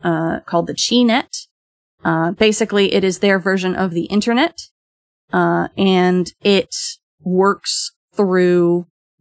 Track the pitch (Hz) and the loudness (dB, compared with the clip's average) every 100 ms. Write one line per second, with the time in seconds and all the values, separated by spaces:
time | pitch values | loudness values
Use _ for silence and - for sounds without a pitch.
0 | 175 160 165 170 - 170 170 143 - 240 | -4 -2 -2 -6 -4 -4 -2 -4 -2 2
1 | 240 240 - - - _ _ _ _ _ | 2 0 -2 -12 -16 _ _ _ _ _
2 | - 165 165 - 214 214 220 202 196 196 | -2 0 -2 0 0 2 0 0 0 0
3 | 190 180 202 196 180 190 185 180 185 170 | 0 0 0 0 0 -2 -2 -2 -4 -4
4 | - 208 233 240 330 - - _ _ _ | -2 -2 0 0 -2 -4 -20 _ _ _
5 | _ _ _ 185 170 170 - - 190 185 | _ _ _ -2 0 0 -4 -2 2 2
6 | 180 180 170 - 208 196 - - - - | 2 0 -2 -4 0 2 0 -6 -8 -10
7 | _ _ 180 180 196 196 - - - _ | _ _ -4 0 2 0 -4 -6 -6 _
8 | _ - 196 185 180 175 170 175 175 _ | _ -2 0 2 4 4 2 0 -4 _
9 | _ _ | _ _